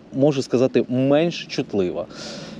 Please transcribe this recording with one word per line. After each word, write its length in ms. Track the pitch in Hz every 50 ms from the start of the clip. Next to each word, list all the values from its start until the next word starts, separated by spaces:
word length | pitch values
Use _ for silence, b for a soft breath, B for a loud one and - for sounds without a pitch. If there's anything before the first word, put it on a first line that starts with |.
| - - -
можу 280 | 131 135 151 143 135
сказати 440 | 123 - - 120 131 127 - 127 110 -
менш 560 | 123 127 131 135 143 147 165 175 165 - -
чутлива. 600 | - - - 127 - - 101 92 87 76 - - B B B B B B B B B B B